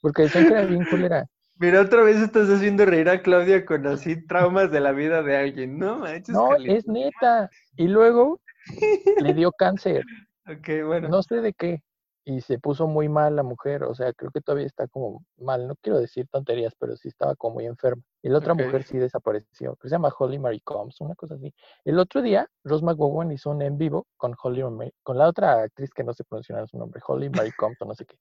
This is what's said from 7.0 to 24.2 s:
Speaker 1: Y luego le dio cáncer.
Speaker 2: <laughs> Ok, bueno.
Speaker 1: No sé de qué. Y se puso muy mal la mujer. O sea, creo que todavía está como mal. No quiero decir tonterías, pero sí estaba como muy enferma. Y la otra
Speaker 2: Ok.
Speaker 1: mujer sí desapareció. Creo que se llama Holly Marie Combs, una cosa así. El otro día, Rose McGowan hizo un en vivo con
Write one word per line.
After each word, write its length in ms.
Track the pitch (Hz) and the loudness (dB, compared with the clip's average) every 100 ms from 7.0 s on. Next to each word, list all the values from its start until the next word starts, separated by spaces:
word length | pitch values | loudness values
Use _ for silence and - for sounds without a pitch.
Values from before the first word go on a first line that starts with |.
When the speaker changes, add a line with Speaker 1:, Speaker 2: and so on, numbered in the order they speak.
| 277 - 247 233 196 _ _ - | -4 0 2 2 -2 _ _ -2
Speaker 1:
Y 120 | 170 | 2
luego 520 | 214 226 240 269 339 - _ - - 427 392 392 415 | 6 6 6 2 0 -12 _ -20 -2 0 2 2 2
le 140 | 285 | 2
dio 180 | 156 175 | 2 2
cáncer. 520 | - 185 196 190 143 - | 2 0 0 -2 -2 -4
Speaker 2:
<laughs> 180 | - _ _ - | -16 _ _ -18
Ok, 220 | 156 156 156 156 | -16 -6 -6 -2
bueno. 220 | 165 160 | -4 0
Speaker 1:
No 160 | 185 | -2
sé 120 | 185 233 | 0 -2
de 140 | 226 | -4
qué. 280 | - 170 165 _ _ _ _ - | -4 -6 -6 _ _ _ _ -10
Y 160 | 131 | -10
se 180 | - 123 | -4 -4
puso 260 | 147 143 160 | -4 -2 -2
muy 220 | 151 151 | 0 0
mal 260 | 151 151 147 | 2 2 0
la 60 | |
mujer. 400 | 131 123 139 143 | -4 -6 -6 -6
O 120 | 127 123 | -6 -4
sea, 160 | 127 | -6
creo 180 | - 135 | -6 -10
que 120 | 143 | -8
todavía 240 | - 143 139 | -4 -4 -4
está 220 | - 127 | -8 -10
como 340 | 135 117 107 _ _ | -8 -10 -10 _ _
mal. 320 | 131 131 127 | -6 -6 -6
No 60 | 143 | -10
quiero 180 | - 175 | -2 -2
decir 280 | 120 - 127 | -2 -8 -8
tonterías, 440 | 139 139 120 113 _ | -8 -4 -4 -6 _
pero 200 | 123 117 | -10 -10
sí 100 | - | -14
estaba 260 | _ 139 143 | _ -6 -4
como 180 | 113 120 | -8 -8
muy 100 | 117 | -10
enferma. 360 | 120 127 123 _ _ | -4 -4 -4 _ _
Y 60 | 123 | 0
la 120 | 143 | 0
otra 120 | 151 | 0
Speaker 2:
Ok. 80 | 170 | -2
Speaker 1:
mujer 200 | 127 135 | -2 -4
sí 140 | 135 131 | -4 -4
desapareció. 500 | 127 123 - 107 _ _ | -4 -4 -4 -6 _ _
Creo 180 | 127 127 | -12 -12
que 100 | 127 | -6
se 80 | 165 | -2
llama 160 | 147 - | -2 -2
Holly 200 | 131 143 | -4 -4
Marie 200 | 131 107 - | -6 -6 -10
Combs, 340 | 104 110 - | -10 -10 -12
una 160 | 156 175 | -14 -12
cosa 200 | - 147 | -14 -14
así. 180 | 143 _ _ _ - | -16 _ _ _ -2
El 120 | 165 | 0
otro 240 | 185 277 | 0 0
día, 240 | 240 196 302 _ - | 0 0 -2 _ -4
Rose 180 | 151 | -2
McGowan 480 | 170 156 147 151 170 | -2 0 -2 -2 -6
hizo 200 | 139 147 | -6 -6
un 100 | 147 | -4
en 160 | 143 143 | -4 -2
vivo 280 | 160 156 - | -4 -4 -8
con 180 | _ | _